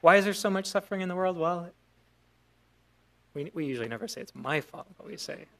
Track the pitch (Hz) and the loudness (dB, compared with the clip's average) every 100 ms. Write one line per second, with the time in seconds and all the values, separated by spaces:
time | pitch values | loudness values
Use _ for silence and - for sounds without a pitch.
0 | 165 196 196 196 220 190 190 202 - 196 | 10 8 6 0 0 0 0 -4 -4 -6
1 | 185 180 185 175 165 175 175 - _ _ | -4 -2 -2 0 0 -2 -6 -16 _ _
2 | _ _ _ _ _ _ _ _ _ _ | _ _ _ _ _ _ _ _ _ _
3 | _ _ _ 143 147 - 151 127 113 117 | _ _ _ -10 -10 -6 -6 -4 -6 -6
4 | 110 - - - 131 151 - - - - | -8 -10 -14 -12 -4 -4 -4 -14 -18 -18
5 | - 135 - 147 - _ | -16 -14 -12 -12 -14 _